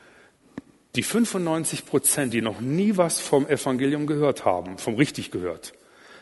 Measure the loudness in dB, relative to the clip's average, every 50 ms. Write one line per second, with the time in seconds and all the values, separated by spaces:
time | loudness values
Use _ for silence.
0 | -20 -20 -20 -20 -20 _ _ _ _ _ _ -16 -16 _ _ _ _ _ -4 -4
1 | -2 0 2 2 2 2 0 -2 -2 0 -2 -2 -2 -4 -4 -6 -4 -2 0 0
2 | 2 2 0 0 0 0 0 0 0 -2 -2 -4 -4 -2 0 2 2 2 4 4
3 | 2 2 0 -2 0 2 2 2 4 2 0 0 0 0 0 0 2 0 0 0
4 | 0 0 0 2 2 2 0 2 2 0 0 0 -2 -6 -10 -6 -4 -2 2 2
5 | 2 2 0 -2 -8 -6 -6 -6 -4 -4 -6 -8 -10 -16 -20 -20 _ _ _ -20
6 | -20 -20 -20 -20